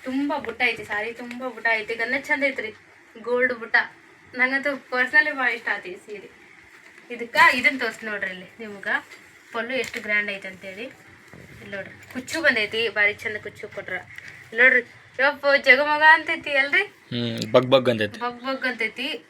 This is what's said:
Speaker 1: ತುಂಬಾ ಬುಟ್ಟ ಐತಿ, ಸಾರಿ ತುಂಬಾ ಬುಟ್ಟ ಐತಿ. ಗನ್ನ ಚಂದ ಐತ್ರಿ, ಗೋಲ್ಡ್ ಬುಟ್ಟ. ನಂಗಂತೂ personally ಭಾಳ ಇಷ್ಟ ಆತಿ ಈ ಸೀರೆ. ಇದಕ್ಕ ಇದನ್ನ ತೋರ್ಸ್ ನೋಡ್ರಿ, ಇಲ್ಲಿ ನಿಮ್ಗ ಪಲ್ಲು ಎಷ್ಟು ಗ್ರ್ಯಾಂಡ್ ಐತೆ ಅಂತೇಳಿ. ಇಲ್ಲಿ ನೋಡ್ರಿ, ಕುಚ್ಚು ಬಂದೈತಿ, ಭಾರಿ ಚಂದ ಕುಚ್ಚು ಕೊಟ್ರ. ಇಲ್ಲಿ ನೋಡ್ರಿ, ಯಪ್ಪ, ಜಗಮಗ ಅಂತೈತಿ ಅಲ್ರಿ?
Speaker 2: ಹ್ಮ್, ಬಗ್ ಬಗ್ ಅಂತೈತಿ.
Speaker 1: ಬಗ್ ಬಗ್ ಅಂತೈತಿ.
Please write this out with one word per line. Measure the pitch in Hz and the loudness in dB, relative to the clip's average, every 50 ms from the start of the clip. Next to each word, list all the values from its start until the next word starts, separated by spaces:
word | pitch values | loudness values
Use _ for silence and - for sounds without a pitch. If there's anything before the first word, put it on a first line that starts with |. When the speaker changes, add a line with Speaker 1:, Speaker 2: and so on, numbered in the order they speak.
| - | -8
Speaker 1:
ತುಂಬಾ | 262 254 269 285 285 269 277 | -4 -2 -2 0 0 -2 -2
ಬುಟ್ಟ | - 226 220 - | -4 -8 -4 -2
ಐತಿ, | 254 233 226 214 208 | 0 0 0 -2 -8
ಸಾರಿ | - 214 208 214 233 | -6 -4 -4 -4 -6
ತುಂಬಾ | 233 - 247 240 240 247 254 254 | -8 -10 -12 -12 -10 -8 -8 -8
ಬುಟ್ಟ | - - - 233 | -8 -2 0 0
ಐತಿ. | 226 214 208 - 226 | 0 0 -2 -6 -4
ಗನ್ನ | 226 226 233 262 277 | -4 -2 -2 -2 -4
ಚಂದ | 277 - 302 277 277 | -2 -2 -2 0 0
ಐತ್ರಿ, | 277 262 - 214 220 208 - - - - - - - - 233 | 0 -2 -2 -8 -8 -12 -14 -20 -20 -20 -20 -20 -20 -20 -12
ಗೋಲ್ಡ್ | 214 233 247 247 254 247 | -4 -2 2 2 2 0
ಬುಟ್ಟ. | 247 220 226 226 - 233 214 - - - - - - - - - - | 0 -4 -6 0 0 0 0 0 -10 -20 -20 -20 -20 -20 -20 -14 -2
ನಂಗಂತೂ | 254 254 262 269 277 262 285 | -2 0 0 0 0 0 -2
personally | 269 254 - - 254 247 269 269 302 302 302 302 285 | -4 -4 -8 -4 -2 0 0 4 4 4 4 4 0
ಭಾಳ | 269 254 233 | 0 -2 -2
ಇಷ್ಟ | 226 233 - 233 208 | -2 -2 -4 -4 -4
ಆತಿ | 202 190 185 | -4 -6 -12
ಈ | 180 | -14
ಸೀರೆ. | 208 - - 208 196 196 - - - - - - - - - - - - - - - - - | -14 -14 -14 -14 -14 -14 -18 -20 -20 -20 -20 -20 -20 -20 -20 -20 -20 -20 -20 -20 -20 -14 -14
ಇದಕ್ಕ | 240 226 240 233 - 294 330 339 277 | -10 -8 -8 0 6 8 8 8 6
ಇದನ್ನ | 254 220 294 277 254 | 6 2 2 2 2
ತೋರ್ಸ್ | 254 226 - - 226 | -4 -4 -4 -6 -8
ನೋಡ್ರಿ, | 220 208 202 196 190 | -6 -6 -4 -6 -6
ಇಲ್ಲಿ | 185 185 185 180 - - | -8 -10 -14 -18 -16 -16
ನಿಮ್ಗ | 226 208 208 196 185 208 240 - - - - - - - - - - - | -14 -14 -14 -10 -6 -4 -4 -4 -4 -8 -20 -20 -20 -20 -20 -20 -20 -8
ಪಲ್ಲು | - 226 220 240 262 | -6 -6 -6 -4 -4
ಎಷ್ಟು | 262 226 - - 233 | -4 -4 -4 -8 -10
ಗ್ರ್ಯಾಂಡ್ | 208 208 208 208 208 208 | -4 -2 -2 -2 -2 -4
ಐತೆ | 196 196 196 190 | -8 -10 -10 -14
ಅಂತೇಳಿ. | 190 185 - 190 190 202 | -14 -14 -16 -16 -12 -12
ಇಲ್ಲಿ | 247 269 - - - - - - - - - - - - - - - 208 202 | -12 -14 -14 -18 -20 -20 -20 -20 -20 -20 -20 -20 -20 -20 -20 -20 -16 -12 -10
ನೋಡ್ರಿ, | 196 185 - - - - - | -10 -10 -12 -16 -20 -20 -12
ಕುಚ್ಚು | - 254 247 - - 320 | -12 -12 -8 -6 -6 2
ಬಂದೈತಿ, | 285 285 254 226 208 202 220 226 233 220 | 2 2 2 2 -2 -2 0 -2 -2 0
ಭಾರಿ | 208 214 208 208 208 | 2 2 2 2 0
ಚಂದ | 202 - 226 214 | -2 -8 -8 -8
ಕುಚ್ಚು | 208 - 208 - - - 202 | -8 -10 -12 -14 -12 -16 -12
ಕೊಟ್ರ. | - 202 185 - | -12 -12 -10 -8
ಇಲ್ಲಿ | 185 180 - - - - - - - - - - 226 226 | -10 -10 -10 -14 -18 -18 -18 -18 -18 -18 -18 -8 2 4
ನೋಡ್ರಿ, | 247 262 247 247 240 - - - - - - - | 4 6 6 4 0 -2 -16 -20 -20 -16 -4 0
ಯಪ್ಪ, | 262 285 285 277 - 285 277 277 - | 0 0 0 2 2 2 2 4 6
ಜಗಮಗ | 269 254 262 294 294 302 294 311 311 | 6 6 6 6 2 2 6 8 8
ಅಂತೈತಿ | 320 320 311 330 330 320 - 302 | 8 8 4 -4 -4 -4 -4 -2
ಅಲ್ರಿ? | 285 269 269 285 330 381 | 0 0 0 2 2 0
Speaker 2:
ಹ್ಮ್, | 403 403 - _ - - 123 120 120 117 117 113 113 110 | 0 -2 -8 _ -12 -6 -4 -2 -2 -2 -2 -4 -4 4
ಬಗ್ | 110 127 131 | 4 4 6
ಬಗ್ | 123 135 135 123 123 | 6 4 4 6 4
ಅಂತೈತಿ. | 117 107 107 104 - - | 2 2 0 -2 -2 -6
Speaker 1:
ಬಗ್ | 240 240 240 240 | -6 -6 -6 -6
ಬಗ್ | 240 262 269 262 254 | -6 -6 -4 -2 -2
ಅಂತೈತಿ. | 262 233 226 226 208 - 240 254 302 302 - - | -4 -2 -2 -4 -6 -4 -6 -6 -6 -6 -8 -12